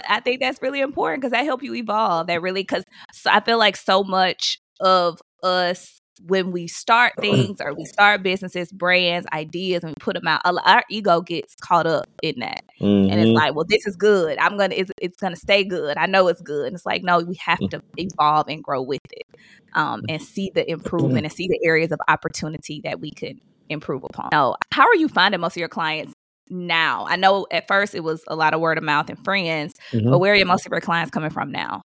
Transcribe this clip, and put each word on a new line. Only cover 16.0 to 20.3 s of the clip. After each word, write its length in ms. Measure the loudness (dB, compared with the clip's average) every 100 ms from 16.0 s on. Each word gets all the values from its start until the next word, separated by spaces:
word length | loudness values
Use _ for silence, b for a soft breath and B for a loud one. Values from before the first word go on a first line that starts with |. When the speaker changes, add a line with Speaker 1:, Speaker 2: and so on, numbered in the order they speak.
| 2
Speaker 1:
know 220 | 4 4
it's 120 | 2
good." 260 | -4 -6 -4
And 100 | -6
it's 100 | -6
like, 160 | -4
"No, 160 | 0 0
we 160 | 0 -4
have 140 | -2 -2
Speaker 2:
Mm. 120 | -2
Speaker 1:
to 120 | -6 -12 -10
evolve 500 | -8 0 2 2 0
and 140 | -6
grow 180 | -6 -6
with 180 | -4 -6 -8
it, 140 | -20 -20 -20 b b _
um, 280 | -4 -2 -4 -6
and 140 | -6
see 300 | -6